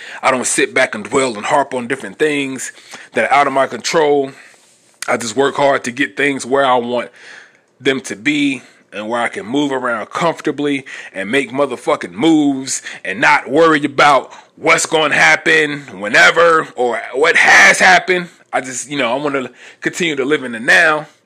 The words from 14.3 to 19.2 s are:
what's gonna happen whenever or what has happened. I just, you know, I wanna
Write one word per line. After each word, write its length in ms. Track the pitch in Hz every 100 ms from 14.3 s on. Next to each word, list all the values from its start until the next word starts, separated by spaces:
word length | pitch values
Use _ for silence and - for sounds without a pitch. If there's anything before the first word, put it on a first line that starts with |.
| - - -
what's 280 | 156 165
gonna 300 | - 160 151
happen 680 | 147 160 156 165 160 151 147 135 95
whenever 680 | 104 143 180 165 170 160 - -
or 240 | 123 110 113
what 200 | 127 160 160
has 420 | - - 196 185
happened. 500 | 196 180 175 180 175 _ _
I 80 | 131
just, 300 | 131 123 120
you 80 | 143
know, 120 | 120
I 40 |
wanna 340 | 131